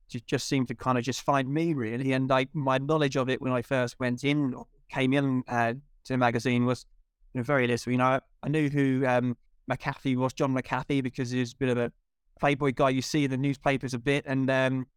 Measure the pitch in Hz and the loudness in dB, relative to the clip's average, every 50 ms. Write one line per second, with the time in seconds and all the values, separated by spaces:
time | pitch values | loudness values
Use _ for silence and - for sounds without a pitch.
0 | _ _ - 120 - - - 127 - - 151 135 127 - 123 - - 131 127 123 | _ _ -14 -14 -8 -4 -4 -4 -2 -2 0 0 0 -2 -6 -6 -2 0 0 0
1 | 120 131 120 - - - 143 139 135 131 139 156 165 170 160 139 117 107 117 120 | 0 -2 -6 -4 -2 0 0 0 0 0 -2 0 0 0 0 -2 -2 -4 -4 -4
2 | 131 135 131 131 135 131 135 131 135 135 - 160 139 135 131 135 139 139 160 156 | -2 0 0 0 2 2 2 2 2 0 -2 -2 0 0 0 0 0 0 2 2
3 | 147 139 135 135 127 127 127 - - 131 127 123 117 - 139 131 123 120 - - | 2 2 2 0 0 0 -2 -2 -2 -2 -2 -2 -2 -2 0 0 0 -2 -4 -4
4 | 131 123 123 123 - 139 143 147 143 131 123 127 120 - _ _ _ _ - 139 | -2 -2 -2 0 0 0 2 2 0 -2 -4 -6 -12 -18 _ _ _ _ -4 -2
5 | 131 127 135 143 139 135 131 127 123 - 123 117 117 117 120 139 - _ _ _ | 0 2 2 2 2 2 0 -2 -2 -2 -2 0 0 0 -2 -4 -10 _ _ _
6 | _ - 131 127 123 120 117 120 - 135 123 120 120 123 127 - - - _ _ | _ -4 0 2 2 2 2 2 0 2 2 2 2 2 0 -2 -6 -14 _ _
7 | _ _ _ _ _ - - 131 117 127 147 135 123 120 120 110 - 123 123 127 | _ _ _ _ _ -10 -8 -6 -2 0 2 2 2 2 0 0 0 -2 0 2
8 | 127 131 131 131 - _ _ _ - 139 143 156 151 143 143 143 139 135 131 131 | 2 2 2 0 -2 _ _ _ -6 -2 0 0 0 0 2 2 2 2 2 2
9 | 139 127 123 123 123 127 120 - _ _ _ _ _ - 123 - - 139 135 - | 2 2 2 2 2 0 -2 -4 _ _ _ _ _ -6 -6 -4 -4 -6 -6 -4
10 | - 139 127 123 127 131 - - 151 135 131 131 120 - 127 127 127 - 143 139 | -2 -2 0 0 0 -2 0 -2 -2 0 0 -2 -2 -2 -4 -4 -2 0 -2 0
11 | 127 127 - - 131 120 127 127 127 117 - - 135 127 123 123 120 113 - _ | 0 -2 -4 -4 -6 -4 -2 -2 -2 -4 -4 -4 -2 0 0 0 0 -4 -4 _
12 | _ _ _ _ _ _ _ _ - 147 143 131 147 139 123 - 143 135 131 131 | _ _ _ _ _ _ _ _ 0 0 2 2 0 0 2 4 2 2 2 0
13 | 123 - - 156 143 135 131 127 135 143 139 - - 147 139 135 - 123 127 120 | -2 0 0 0 0 0 0 0 0 -2 -2 0 0 0 0 0 -2 -4 -6 -4
14 | 117 143 143 147 - 143 135 135 131 127 131 131 131 131 131 131 127 - _ | 0 0 0 0 0 -2 -2 0 0 2 2 2 2 2 0 -2 -4 -6 _